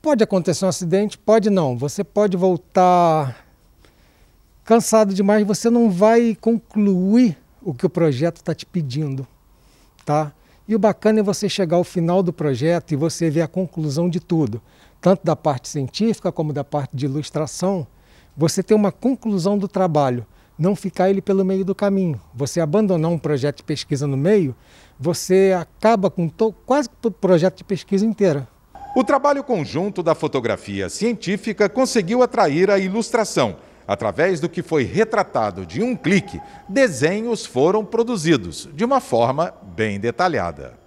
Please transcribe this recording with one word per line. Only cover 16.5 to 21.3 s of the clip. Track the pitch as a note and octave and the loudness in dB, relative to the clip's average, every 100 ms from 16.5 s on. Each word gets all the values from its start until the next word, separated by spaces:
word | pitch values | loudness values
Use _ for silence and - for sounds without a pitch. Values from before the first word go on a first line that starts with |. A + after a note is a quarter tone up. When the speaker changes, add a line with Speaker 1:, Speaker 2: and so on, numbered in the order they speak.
Speaker 1:
da | C#3+ | -4
parte | C3+ D3 C3+ C3 | -4 -6 -6 -6
de | |
ilustração, | C#3 C#3 C#3+ D3+ D#3 - F3+ F#3 C3+ _ _ _ _ - | -4 -4 -6 -6 -6 -4 -2 -2 -6 _ _ _ _ -2
você | D#3 - | -2 -2
ter | F#3 | 2
uma | G#3+ G3+ | 2 2
conclusão | - A#3+ C4+ A#3 G3 F3 G#3 | 0 -2 -2 -2 -2 0 -2
do | F#3+ | -2
trabalho, | F#3+ F#3 D3+ C#3 A#2+ A2 _ _ - | -2 0 2 0 -2 -8 _ _ -4
não | E3 G3+ | -2 -2
ficar | G3 - F#3 | -6 0 0
ele | G3 | 0
pelo | - | 0